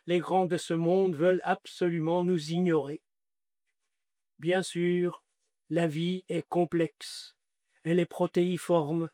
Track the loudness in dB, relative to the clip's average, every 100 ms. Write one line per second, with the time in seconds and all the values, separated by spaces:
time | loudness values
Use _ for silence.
0 | -2 -2 2 0 2 0 -2 -2 2 2
1 | 2 2 2 2 0 -4 -4 -2 -2 0
2 | 0 0 2 0 0 0 2 2 0 -8
3 | _ _ _ _ _ _ _ _ _ _
4 | _ _ _ -8 -2 -2 -2 -2 0 2
5 | 0 -4 _ _ _ _ -6 -2 0 0
6 | -4 -4 -4 -6 -2 0 0 2 0 -2
7 | -16 -16 -18 _ _ _ _ _ 0 0
8 | 0 0 0 2 0 0 0 0 2 -2
9 | -4